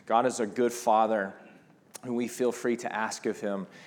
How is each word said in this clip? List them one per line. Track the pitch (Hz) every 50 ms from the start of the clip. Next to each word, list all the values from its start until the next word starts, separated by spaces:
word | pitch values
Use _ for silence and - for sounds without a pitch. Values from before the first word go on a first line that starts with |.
| -
God | - 110 117 127
is | 127 113 123
a | 113
good | 101 90 120 120 117
Father | 117 - - 120 107 110 113 110 110 104 95 98 - - - - - - _ _ _ _ _ _ - - -
who | 127 120
we | 120 120 110
feel | - - 123 120
free | 113 - - 123 120 120
to | - -
ask | - 107 110 107 - - -
of | 113 101 -
him | 110 101 98 98 92 - - - -